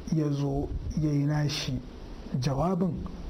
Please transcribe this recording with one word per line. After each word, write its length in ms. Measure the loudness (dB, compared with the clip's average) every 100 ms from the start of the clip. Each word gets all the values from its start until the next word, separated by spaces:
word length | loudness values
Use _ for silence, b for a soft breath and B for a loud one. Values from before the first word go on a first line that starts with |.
| 0
ya 140 | 2 2
zo 380 | 2 0 0 -2 -2 -2 0
ya 100 | 2
yi 140 | 4
nashi 560 | 4 2 2 0 -2 -4 -6 -12 -12 -12 -4 0
jawabin 540 | 0 2 2 2 0 0 -6 -8